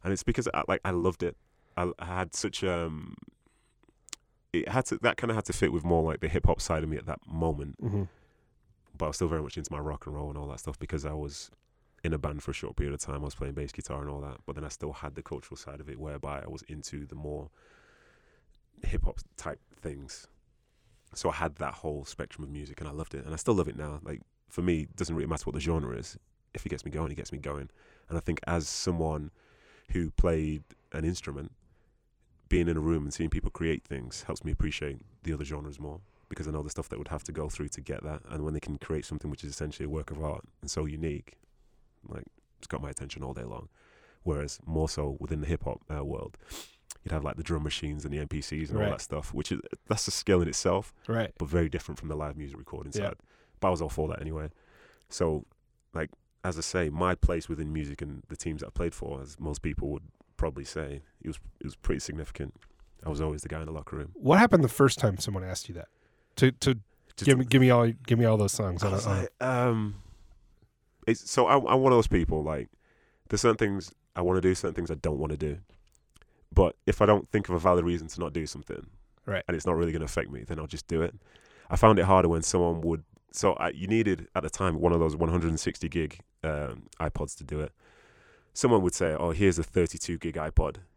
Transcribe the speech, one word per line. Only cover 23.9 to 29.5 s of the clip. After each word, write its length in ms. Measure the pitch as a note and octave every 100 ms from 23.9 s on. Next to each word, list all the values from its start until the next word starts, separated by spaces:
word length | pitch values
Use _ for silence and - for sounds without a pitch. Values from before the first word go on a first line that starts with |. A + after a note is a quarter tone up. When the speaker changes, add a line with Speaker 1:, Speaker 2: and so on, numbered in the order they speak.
| D2
Speaker 1:
Like, 180 | D#2 C#2+ - _ _
for 120 | -
me, 200 | F2+ D#2+
it 140 | D2+ -
doesn't 200 | E2 E2
really 120 | C#2
matter 180 | D#2+ -
what 80 |
the 80 | D2
genre 340 | D2 E2 C2 A#1+
is. 220 | - - _ _ _
If 120 | - -
it 40 |
gets 160 | D2 -
me 60 |
going, 200 | D2+ D#2+
it 40 | D2
gets 160 | -
me 80 | -
going. 300 | D2 D2 C#2 _ _ _ -
And 80 | E2
I 40 |
think 180 | - D#2 -
as 220 | F2 D2+
someone 640 | - - E2+ D#2+ D#2 D2+ _ _